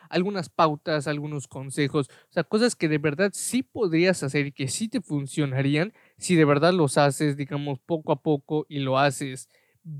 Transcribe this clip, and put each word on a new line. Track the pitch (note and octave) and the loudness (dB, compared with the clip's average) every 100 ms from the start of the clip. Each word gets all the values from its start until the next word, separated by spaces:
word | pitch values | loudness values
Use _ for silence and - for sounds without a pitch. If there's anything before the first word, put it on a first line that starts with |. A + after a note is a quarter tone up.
| - | -4
algunas | E3 F#3 G3 D#3 | -2 -2 -4 -6
pautas, | - D#3+ D3 - D3+ D3 | 2 2 2 -2 -2 -2
algunos | D3 D3+ D3 - | -4 -6 -8 -10
consejos, | C#3 C3+ D3+ C#3 D#3 C3 | -12 -8 -2 0 0 -2
o | - _ | -8 _
sea, | - | -4
cosas | D#3+ G#3+ A#3+ | -2 2 0
que | - D#3+ | 0 0
de | D3+ | 2
verdad | D3+ C#3+ G3 | 0 0 -2
sí | - - B3 | -2 -4 -4
podrías | - C#4+ G3 D#3+ F3+ F3+ | -4 -2 0 4 2 2
hacer | C#3 D3 C#3+ | -2 -2 -2
y | |
que | - C3 | -4 -6
sí | - A3 | -4 -4
te | B3+ | -4
funcionarían | - D3 C#3 - C#3+ B2+ C3+ D3 G3+ - _ _ | -4 -6 -4 -2 -2 0 0 2 0 -6 _ _
si | - | 2
de | F3 | 4
verdad | D3 C#3+ E3 | 6 6 4
los | F#3 C#3+ D#3 | 4 2 4
haces, | C#3+ C3+ D3+ C#3+ | 2 2 -2 -2
digamos, | C#3 C#3+ C#3+ C3 | -6 -6 -6 -8
poco | - E3+ - | -4 -4 -2
a | D3 | -2
poco | E3 D3 - D#3 - | 0 -2 -2 -6 -4
y | C#3+ | -6
lo | C3+ C3 | -2 2
haces, | C#3+ C3+ C#3 C3 - _ _ _ E3+ C#3+ | 2 0 -8 -10 -16 _ _ _ -16 -16